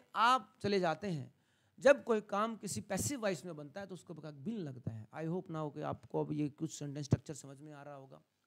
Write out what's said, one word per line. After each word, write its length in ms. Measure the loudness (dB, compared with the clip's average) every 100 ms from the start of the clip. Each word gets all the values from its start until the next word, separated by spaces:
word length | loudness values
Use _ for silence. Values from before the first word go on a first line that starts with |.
| -4 4
आप 420 | 6 6 2 _
चले 180 | 2 4
जाते 280 | 4 0 -2
हैं। 280 | -4 -6 _ _ _ _ 6
जब 240 | 8 8
कोई 180 | 6 0
काम 340 | 2 0 0 -2
किसी 260 | -6 -6
passive 400 | -2 -2 0 0
voice 240 | 0 -2 -6
में 100 | -10
बनता 260 | -10 -12
है, 60 | -12
तो 60 |
उसको 200 | -12 -12
बिन 440 | -12 -12 -8 -6 -4
लगता 340 | -6 -6 -6
है। 180 | -6 -10
I 160 | -6 -2
hope 220 | -2 -4
now 220 | -4 -4
कि 80 | -4
आपको 440 | -4 -6 -4 -2 0
अब 60 |
ये 180 | 0 -2
कुछ 220 | -2 -6
sentence 340 | -6 -6 -6 2
structure 280 | 2 2
समझ 280 | -12 -12 -18
में 120 | -18
आ 100 | -16
रहा 120 | -14 -16
होगा, 280 | -18 -20 _ _